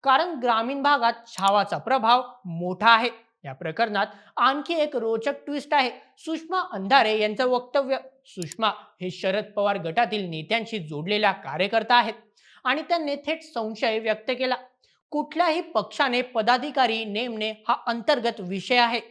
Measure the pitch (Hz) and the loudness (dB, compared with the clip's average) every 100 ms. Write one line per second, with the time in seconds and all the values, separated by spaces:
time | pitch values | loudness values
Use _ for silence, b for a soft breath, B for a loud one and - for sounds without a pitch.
0 | 269 262 359 311 240 226 233 277 277 285 | 6 4 4 -2 0 2 0 0 2 4
1 | 233 233 - - 196 202 196 156 226 262 | 2 0 -8 2 4 4 2 -2 0 2
2 | 220 247 262 - 185 165 175 185 214 226 | 4 4 2 -12 -10 -6 -6 2 6 6
3 | 240 - _ _ 143 131 165 160 233 202 | 4 -6 _ _ -16 -8 -8 -2 0 0
4 | 202 B B - 254 285 294 339 294 277 | -2 B B 0 2 2 -2 0 0 0
5 | 220 226 262 277 - 285 285 294 254 - | -2 -2 -2 -4 -6 -8 0 0 0 -4
6 | - _ - 320 320 370 - 208 190 277 | -20 _ -8 -8 -4 -4 -4 -6 4 4
7 | 214 220 214 214 254 247 247 285 262 262 | 4 2 0 0 0 0 0 -2 -2 -4
8 | - _ _ - 165 - 220 - - _ | -6 _ _ -14 -12 -2 -2 -2 -14 _
9 | 180 180 196 196 214 208 202 202 165 165 | -10 -4 -2 -2 -4 -2 -2 -2 -2 0
10 | 233 208 185 160 156 226 220 220 156 147 | 0 -2 -6 -8 -4 -4 -4 -8 -8 -8
11 | 165 208 202 185 139 147 196 226 214 240 | -4 0 0 0 -8 -4 0 -2 4 4
12 | 226 214 _ b b b 254 277 311 339 | 4 -6 _ b b b -4 -4 0 -2
13 | 294 285 285 320 - - 220 220 240 220 | -2 -6 -4 -6 -6 -8 -8 -2 -2 0
14 | 220 214 220 254 254 247 - _ _ _ | -2 -4 -4 -4 -2 -4 -6 _ _ _
15 | _ 294 294 311 349 320 330 226 180 - | _ -6 -6 0 0 0 -2 -4 -4 -2
16 | 277 240 247 240 214 247 294 277 247 220 | 0 0 -2 -2 2 2 2 0 0 0
17 | 220 202 247 220 214 214 - 240 - 233 | -4 -6 -6 -4 -6 -6 -4 -2 -2 -4
18 | 233 277 226 226 180 190 - 247 233 240 | 0 0 0 -4 -6 -8 0 2 4 0
19 | - | -8